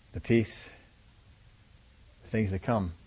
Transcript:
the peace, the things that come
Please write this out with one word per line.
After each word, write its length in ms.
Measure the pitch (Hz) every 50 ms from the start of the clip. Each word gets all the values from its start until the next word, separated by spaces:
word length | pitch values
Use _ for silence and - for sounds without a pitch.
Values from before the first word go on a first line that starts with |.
| - - -
the 80 | -
peace, 460 | - - 117 117 110 - - - - - - - - - - - - - - - - - - - - - - - - - - - - - - - - - - - -
the 60 | -
things 220 | - 110 110 95
that 120 | 95 98 -
come 300 | - 120 110 95 87 82 - -